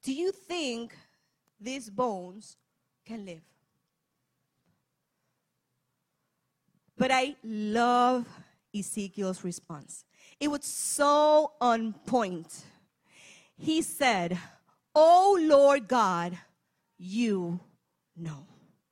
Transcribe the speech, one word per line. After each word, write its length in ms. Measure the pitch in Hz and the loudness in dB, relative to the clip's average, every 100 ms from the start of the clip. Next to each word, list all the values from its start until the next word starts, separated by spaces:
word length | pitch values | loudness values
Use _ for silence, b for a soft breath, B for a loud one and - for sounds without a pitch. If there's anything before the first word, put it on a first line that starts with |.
"Do 120 | - | -8
you 180 | 269 359 | -4 -4
think 640 | 392 - 349 285 233 233 - _ _ _ _ _ _ | -6 -10 -6 -6 -6 -10 -16 _ _ _ _ _ _
these 300 | 208 269 226 | -12 -12 -12
bones 680 | 196 247 196 180 196 - _ _ _ _ _ - | -6 -4 -4 -12 -18 -20 _ _ _ _ _ -16
can 200 | 226 196 | -16 -14
live?" 180 | 165 _ _ _ _ _ _ _ _ _ _ _ _ _ _ _ _ _ _ _ _ _ _ _ _ _ _ _ _ _ _ _ _ _ _ _ - | -18 _ _ _ _ _ _ _ _ _ _ _ _ _ _ _ _ _ _ _ _ _ _ _ _ _ _ _ _ _ _ _ _ _ _ _ -4
But 140 | 254 | 0
I 240 | 262 262 294 | 2 0 -6
love 840 | 220 214 214 220 240 247 247 254 240 B B B _ | -10 -6 -2 0 2 4 2 0 -4 B B B _
Ezekiel's 680 | 208 185 - 196 208 190 185 | -10 -8 -8 -8 -6 -6 -6
response. 640 | 180 175 _ 151 - - _ b b b | -10 -12 _ -20 -18 -20 _ b b b
It 100 | 294 | -6
was 160 | 285 - | -6 -8
so 880 | - - - 285 294 302 302 302 _ | -8 -6 0 2 4 6 4 2 _
on 340 | 247 233 226 | 0 0 -2
point. 720 | 202 - 247 202 180 165 - - _ _ _ b b b b b - | -8 -2 -2 -2 -6 -12 -20 -20 _ _ _ b b b b b -10
He 240 | 277 320 | -4 -2
said, 580 | - - 269 202 175 175 B B B B _ | -4 -2 0 0 -2 -6 B B B B _
"O 440 | 302 320 349 381 392 | 6 8 8 6 4
Lord 480 | 311 285 277 277 208 | 6 6 6 4 0
God, 500 | 247 202 175 175 175 - _ _ _ _ _ | 0 2 0 -4 -10 -18 _ _ _ _ _
you 640 | 180 208 240 196 175 175 - _ _ _ _ - | -10 -4 -2 -2 -4 -8 -10 _ _ _ _ -14
know." 320 | 165 147 156 - _ _ _ | -14 -14 -20 -20 _ _ _